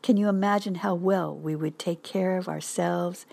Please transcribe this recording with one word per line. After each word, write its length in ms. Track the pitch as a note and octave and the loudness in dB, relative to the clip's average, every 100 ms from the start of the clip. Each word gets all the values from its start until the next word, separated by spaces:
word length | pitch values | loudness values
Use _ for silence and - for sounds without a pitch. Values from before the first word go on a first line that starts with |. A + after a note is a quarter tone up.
Can 140 | - G#3 | 4 4
you 140 | G#3 | 4
imagine 460 | G3 G3+ G#3 G#3 F3 | 2 4 2 0 -4
how 200 | G3+ F3+ | 0 0
well 400 | F#3 G3 D#3 D3 | 2 2 0 -4
we 200 | D#3 D#3 | -4 -2
would 240 | D#3+ D#3 | -4 -4
take 240 | - E3+ | -4 -4
care 340 | - G3 F#3 F#3 | -4 -2 0 0
of 100 | F3+ | -2
ourselves, 760 | D#3 - - F3 F3 F3 F#3 - | -6 -6 -2 0 0 -2 -6 -16